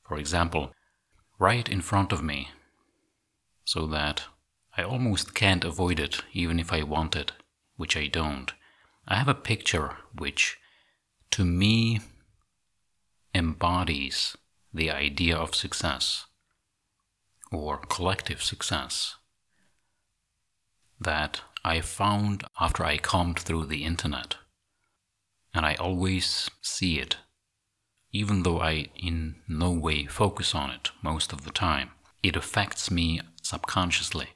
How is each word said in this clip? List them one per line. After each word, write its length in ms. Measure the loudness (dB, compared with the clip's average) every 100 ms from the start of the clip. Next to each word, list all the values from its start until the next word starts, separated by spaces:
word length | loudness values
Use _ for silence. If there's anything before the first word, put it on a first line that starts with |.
For 140 | -6 -6
example, 560 | 0 2 4 2 -2 _ _ _ _ _ _ _
right 300 | 6 6 0
in 140 | -2
front 320 | 2 2 2
of 100 | 0
me, 280 | -2 -4 -8 -16 _ _ _ _ _ _ _ _ _ _
so 200 | -6 -2 -2
that 360 | 0 0 -2 -8 _ _ _ _
I 80 | -6
almost 520 | -2 0 2 2 0
can't 300 | 2 4 4
avoid 340 | 0 0 2 2
it, 240 | 0 -4 -4
even 260 | -4 0 0
if 120 | 0
I 120 | -2
wanted, 500 | 0 0 0 -2 -4 -10 -20 _ _
which 220 | -10 -4 -2
I 100 | -2
don't. 460 | -2 -2 -4 -8 -12 _ _ _ _ -2
I 80 |
have 120 | 2 2
a 80 |
picture 640 | 0 0 0 2 0 -2 -8 -14
which, 440 | -6 -4 0 0 -2 _ _ _ _ _ _ _
to 120 | 2
me, 560 | 4 4 4 4 4 0 -4 -20 _ _ _ _ _ _ _ _ _ _ _
embodies 1040 | 0 0 2 2 2 0 -2 -2 -2 -4 -6 _ _ _
the 160 | -2 -2
idea 480 | 0 -2 2 2 2
of 180 | 0
success, 680 | -2 -4 -2 -2 0 -2 -4 -8 _ _ _ _ _ _ _ _ _ _ _ -8
or 260 | -6 -4 -6
collective 640 | -4 -2 0 0 -4 -4
success, 720 | -4 -4 -2 -2 -2 -4 -4 -8 _ _ _ _ _ _ _ _ _ _ _ _ _ _ _ _ _ _
that 420 | 0 2 0 -4 -12 -4
I 180 | 0 0
found 640 | 0 0 2 4 2 0 -6 0
after 240 | 0 2
I 140 | 0 0
combed 420 | 2 2 2 -2
through 260 | -2 -2
the 180 | 0 -2
internet. 540 | -2 0 -2 -4 -6 -10 _ _ _ _ _ _ _ _ _ _ _
And 120 | 0
I 100 | 0
always 720 | 0 0 0 2 0 0 -2 -6 -8
see 380 | -6 -2 0 0
it, 180 | -2 -6 _ _ _ _ _ _ _ _ _
even 320 | -2 2 2
though 160 | 4 2
I 300 | 2 0 -4
in 460 | -8 -4 -2 -4 -8 -6
no 240 | 0 2
way 340 | 2 2 0
focus 500 | -2 2 2 2 -2
on 160 | -2 -4
it 200 | -4 -8 -4
most 300 | -4 -2 -2
of 100 | -6
the 80 | -6
time. 400 | 0 2 2 -2 -12 _ _
It 120 | 0
affects 560 | 2 0 0 0 -2 0
me 280 | 2 2 0 -4 -10
subconsciously. 880 | -6 -6 -2 0 2 2 0 -4 -6